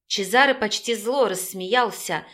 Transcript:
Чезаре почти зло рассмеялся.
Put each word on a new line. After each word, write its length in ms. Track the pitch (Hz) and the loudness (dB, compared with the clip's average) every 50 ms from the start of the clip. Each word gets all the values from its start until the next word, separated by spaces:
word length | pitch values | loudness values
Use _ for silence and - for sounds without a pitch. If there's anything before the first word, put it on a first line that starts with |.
| _ | _
Чезаре 480 | - - 208 190 185 226 254 285 269 254 | -6 -4 -4 -2 2 4 4 6 6 4
почти 400 | 262 220 208 - - - 233 233 | 2 0 -2 -4 -4 -2 -4 -4
зло 340 | 208 202 233 262 285 247 196 | -2 -2 -2 2 2 2 2
рассмеялся. 960 | 185 185 - - - 190 185 185 233 254 240 202 - - - - 165 151 - - | 0 -4 -6 -8 -8 -8 -4 0 2 2 2 0 -2 -8 -6 -6 -6 -6 -6 -10